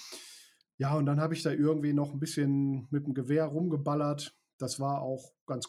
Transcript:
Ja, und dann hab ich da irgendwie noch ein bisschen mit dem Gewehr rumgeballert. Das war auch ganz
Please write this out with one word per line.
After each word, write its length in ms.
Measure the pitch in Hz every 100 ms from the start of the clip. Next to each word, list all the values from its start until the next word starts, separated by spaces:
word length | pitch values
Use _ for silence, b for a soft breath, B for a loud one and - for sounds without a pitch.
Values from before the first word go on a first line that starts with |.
| B B B B B B _ -
Ja, 180 | 139 151
und 100 | 139
dann 140 | 147
hab 120 | 160
ich 100 | 165
da 80 | 151
irgendwie 420 | 147 147 156 147
noch 200 | 143 143
ein 80 | 143
bisschen 640 | 147 151 139 139 139 135 120
mit 160 | 147 143
dem 80 |
Gewehr 320 | 131 127 151 156
rumgeballert. 920 | 151 180 147 143 147 147 143 - - _ -
Das 200 | 131 -
war 240 | 139 139
auch 300 | 131 131 - _ -
ganz 220 | 123